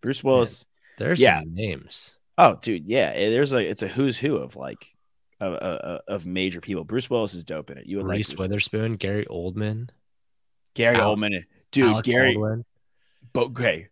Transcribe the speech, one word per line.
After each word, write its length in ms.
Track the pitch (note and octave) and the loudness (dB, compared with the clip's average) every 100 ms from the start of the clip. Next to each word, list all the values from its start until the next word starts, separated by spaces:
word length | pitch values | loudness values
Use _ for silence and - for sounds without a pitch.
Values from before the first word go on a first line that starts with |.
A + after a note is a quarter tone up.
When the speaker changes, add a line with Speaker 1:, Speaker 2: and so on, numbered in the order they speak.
Speaker 1:
Bruce 180 | A#2 C3+ | -4 -4
Speaker 2:
Man, 100 | C#3 | 2
Speaker 1:
Willis. 340 | C3 A#2+ - - _ _ - | 4 4 -2 -10 _ _ -6
Speaker 2:
there 120 | C3+ | -2
are 40 | |
Speaker 1:
Yeah. 260 | E3+ B2 D#2 | 6 6 6
Speaker 2:
some 140 | D#2+ | -2
names. 600 | E2+ G#2+ D2 - - - _ _ - | -6 -6 -6 -10 -16 -16 _ _ 6
Speaker 1:
Oh, 180 | E3 F#2+ | 6 6
dude, 260 | - F#2 D#2 | -2 -4 0
yeah. 260 | B2 E2+ | 2 2
Eh, 160 | B1 G2+ | 2 2
there's, 220 | A#2 C#3+ | 2 2
like, 140 | C3 F#2 | 2 0
it's 160 | G#2 | -2
a 60 | G2+ | -4
who's 300 | A#2+ C#3 A2+ | 0 0 0
who 180 | C#3+ A2+ | -2 -2
of, 200 | C#2 - | -4 -10
like, 300 | C2 A1 - _ _ _ _ _ | -12 -12 -20 _ _ _ _ _
of, 140 | F#2+ | -6
of, 460 | E2+ F#2 E2 - E2+ - | -4 -6 -6 -8 -10 -8
of 200 | G2+ E2+ | -8 -6
major 340 | F#2 F#2 F2 | -2 -2 -4
people. 240 | F2+ F#2 | -8 -8
Bruce 260 | D#2 A2+ B2 | -4 -4 -2
Willis 240 | A#2+ G#2 | -2 -2
is 100 | F2+ | -6
dope 260 | E2 D#2 D2+ | -8 -10 -10
in 80 | C2+ | -16
it. 80 | - | -8
You 120 | G2 | -6
would 80 | F#2+ | -4
like 100 | G2+ | -2
Speaker 2:
Reese 160 | G#2+ | -2
Speaker 1:
Bruce 60 | - | -4
Speaker 2:
Witherspoon, 560 | F#2 G2+ - G#2+ A2+ A2 | -4 -2 -2 -2 -4 -4
Gary 300 | G2 G#2 - | -4 -4 -4
Oldman. 600 | E2+ F2+ F#2+ G#2+ G#2+ B2 _ _ _ _ _ _ _ _ | -6 -6 -4 -6 -6 -10 _ _ _ _ _ _ _ _
Speaker 1:
Gary 220 | - A#2 A#2+ | 2 4 6
Speaker 2:
Al-, 200 | G#2 G#2 | 4 2
Speaker 1:
Oldman. 280 | G#2+ F#2+ - _ _ | 0 -4 -8 _ _
Dude, 200 | C#3 B2 | 4 4
Speaker 2:
Alec 140 | G2 | 4
Speaker 1:
Gary 300 | B2+ A#2+ C3 | 2 4 4
Speaker 2:
Baldwin. 300 | A2+ G#2+ A2+ A#2 _ _ _ _ _ B2 | 2 -2 -4 -8 _ _ _ _ _ -6
Speaker 1:
Bo-, 120 | B2+ A#2+ | -2 -2
okay. 420 | A#2+ A#2+ E2 F#2+ | 0 0 0 -6